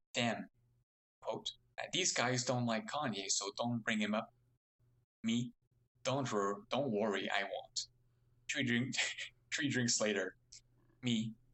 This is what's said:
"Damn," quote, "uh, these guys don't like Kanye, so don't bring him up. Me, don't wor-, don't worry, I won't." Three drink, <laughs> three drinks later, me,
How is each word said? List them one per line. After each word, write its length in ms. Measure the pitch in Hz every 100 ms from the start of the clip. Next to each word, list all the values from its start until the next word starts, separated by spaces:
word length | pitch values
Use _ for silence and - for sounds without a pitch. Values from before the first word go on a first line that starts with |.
| _
"Damn," 340 | - 120 101 95 _ _ _ _ _ _ _
quote, 300 | - 113 - - _ -
"uh, 60 | 113
these 200 | - 185
guys 320 | - 123 127
don't 200 | 123 123 120
like 200 | 113 107
Kanye, 440 | 143 143 98 98
so 200 | - 98 -
don't 260 | 120 120
bring 140 | 113 110
him 140 | 104
up. 180 | 107 - _ _ _ _ _ _ _ _ _
Me, 300 | 113 117 127 - _ _ _ _
don't 260 | 127 135 123
wor-, 300 | 107 98 101 -
don't 200 | 120 143
worry, 380 | 104 110 190 190
I 120 | 101
won't." 380 | - - - - - _ _ _ _ _ -
Three 140 | 147
drink, 300 | 120 120 127 - - -
<laughs> 320 | - - _
three 140 | - 147
drinks 320 | 123 120 -
later, 360 | 107 98 95 - _ - - _ _ _
me, 300 | 123 117 113 - -